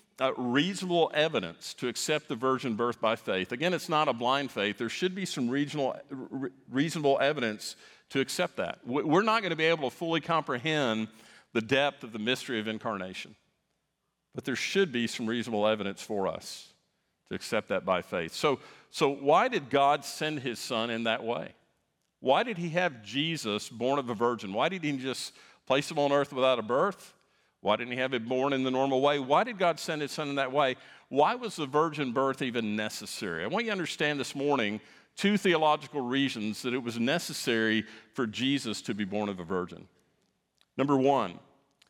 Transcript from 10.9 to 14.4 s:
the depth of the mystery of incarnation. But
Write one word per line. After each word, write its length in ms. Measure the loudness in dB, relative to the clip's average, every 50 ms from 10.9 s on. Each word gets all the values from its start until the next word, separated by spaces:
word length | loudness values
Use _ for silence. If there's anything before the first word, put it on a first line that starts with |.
| 2 0 -2 -4 -8 -18 -20 -20 -20 -20 _ _ -2
the 80 | 0
depth 420 | 2 4 4 4 4 2 0 -6 -14
of 80 | -12
the 80 | -8 -4
mystery 400 | -2 -2 -2 -2 -2 -4 -4 -2
of 80 | -2
incarnation. 680 | -4 -6 -4 -4 -4 -4 -4 -6 -8 -10 -12 -12 -14 -16 _ _ _ _ _ _ _ _ _ _ _ _ _ _ _ _ _ _ _ -12
But 100 | -8